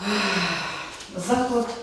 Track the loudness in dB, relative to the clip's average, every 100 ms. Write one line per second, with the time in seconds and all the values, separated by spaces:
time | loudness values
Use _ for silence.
0 | 0 0 2 2 0 0 -4 -6 -8 -10
1 | -8 -4 2 2 4 2 0 -4